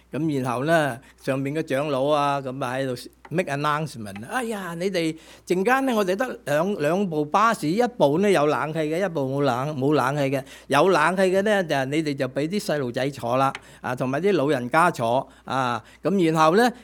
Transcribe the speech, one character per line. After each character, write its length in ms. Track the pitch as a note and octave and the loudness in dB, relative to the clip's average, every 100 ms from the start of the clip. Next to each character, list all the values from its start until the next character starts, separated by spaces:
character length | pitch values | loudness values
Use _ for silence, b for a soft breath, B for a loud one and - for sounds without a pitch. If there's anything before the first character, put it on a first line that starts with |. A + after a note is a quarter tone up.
| b | b
咁 320 | C3+ D#3+ C#3 | -6 -2 -2
然 80 | B2+ | -2
後 140 | A#2+ | -2
呢， 340 | D3 E3 C#3+ A#2+ B B | 2 2 2 -4 B B
上 180 | - C3+ | -4 -2
面 160 | C3+ | -2
嘅 80 | D#3 | -4
長 260 | D#3+ C3 D3+ | -2 -2 0
老 160 | C3 C#3 | 0 0
啊， 340 | D3 C#3+ C#3+ | 2 0 -2
咁 240 | C3 C3 | -4 -8
啊 80 | B2+ | -6
喺 120 | C3 C3+ | -4 -4
度 240 | B2 - _ - | -6 -12 _ -8
make 240 | F3+ E3 | -4 -4
announcement。 720 | C#3 D3+ D3 D#3 A#2+ G#2 G2 A2+ | -2 -2 -2 -4 -8 -12 -12 -8
「哎 180 | B3 | -6
呀， 300 | A3+ G#3 F3+ E3+ | -6 -8 -8 -6
你 140 | G3 | -4
哋 240 | F3+ D#3+ D#3+ B B - | -2 -2 -4 B B -4
陣 160 | F3+ | 0
間 220 | G3 C4 | 2 2
呢， 100 | C4+ | 2
我 80 | A3 | 0
哋 140 | F#3 G3 | 0 0
得 240 | B3+ - - | -2 -6 -2
兩， 280 | D3 F#3 G3 | 0 0 0
兩 300 | D3 F#3 G3 | 0 0 0
部 120 | D3+ D3 | -2 0
巴 260 | G3 A3+ | 2 2
士， 160 | G#3+ D3 | 2 -2
一 180 | G3+ A#3+ | 0 0
部 300 | A#3+ D3 D#3 | 2 2 4
呢 100 | G#3 | 4
有 160 | E3+ D3 | 4 2
冷 260 | B2+ D3 | 0 -2
氣 60 | D#3+ | -4
嘅， 260 | D3+ D#3+ | -2 -2
一 40 | G3 | -2
部 100 | D#3+ | -2
冇 220 | C3 C#3 | -2 0
冷， 340 | C#3 A#2+ D3 D3 | 0 0 -2 -2
冇 160 | C#3 | 2
冷 240 | D3 B2 D3 | 2 2 0
氣 180 | C#3 | -2
嘅。 80 | C3+ - B B | -2 -6 B B
有 200 | C3+ F3+ | 4 4
冷 260 | E3 D#3+ | 4 2
氣 80 | F#3 | 2
嘅 180 | F#3+ F#3+ | 2 2
呢， 200 | G#3 G3+ | 2 2
就 220 | D#3+ C#3+ C3 | 0 -2 0
你 120 | D3 | -2
哋 120 | D3+ | -2
就 120 | C#3 B2+ | -2 -4
俾 200 | C#3 D#3 | -4 -4
啲 100 | G3+ | -4
細 200 | F#3 D3+ | -2 -2
路 120 | B2 | -2
仔 160 | B2 C3+ | -2 -4
坐 260 | C#3+ A#2 B2+ | -4 -2 2
啦， 160 | C3+ - B B | 0 -2 B B
啊， 120 | A2+ | -6
同 140 | C3 C3 | -4 -2
埋 100 | C#3 | -2
啲 140 | G3 | 0
老 140 | E3+ C#3 | 0 0
人 240 | C3+ B2 | 0 2
家 200 | D#3+ F3 | 4 4
坐， 380 | C#3+ A2+ B2+ - B | 2 0 0 -2 B
啊。」 380 | B B2+ B2+ A#2 B B | B -2 -2 -4 B B
咁 220 | D3 G3 D#3+ | -2 2 2
然 100 | D#3+ | 4
後 140 | D#3 F#3+ | 4 6
呢， 160 | B3 A#3+ | 2 0